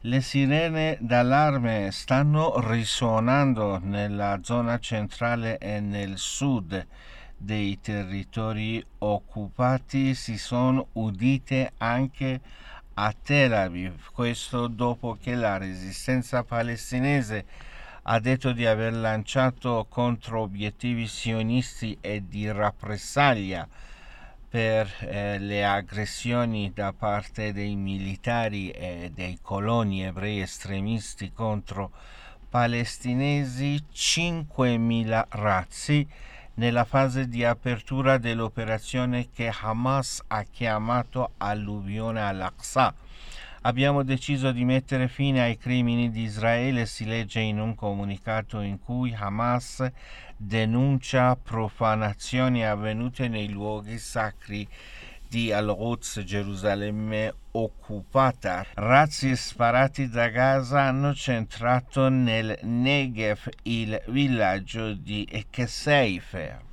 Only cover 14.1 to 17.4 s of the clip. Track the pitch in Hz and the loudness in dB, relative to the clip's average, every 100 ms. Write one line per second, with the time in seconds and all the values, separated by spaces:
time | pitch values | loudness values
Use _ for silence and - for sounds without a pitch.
14.1 | - 120 117 - 123 120 110 120 117 120 | -2 -2 -2 -4 -2 -2 0 0 0 -4
15.1 | 110 - 123 110 95 95 92 95 98 - | -6 -4 2 2 0 -4 -8 -8 -6 0
16.1 | 127 123 123 120 117 117 117 - 127 135 | 0 2 -2 0 -2 -2 -4 -4 0 2
17.1 | 143 110 107 | 2 0 -4